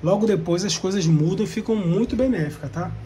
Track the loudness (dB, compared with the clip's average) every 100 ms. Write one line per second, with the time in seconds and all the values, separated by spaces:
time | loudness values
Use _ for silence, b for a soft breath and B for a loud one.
0 | 2 2 4 2 2 0 0 -2 -2 0
1 | 4 4 4 0 -2 -4 -2 -2 0 0
2 | 0 0 0 0 -2 -6 -10 -8 -8 -8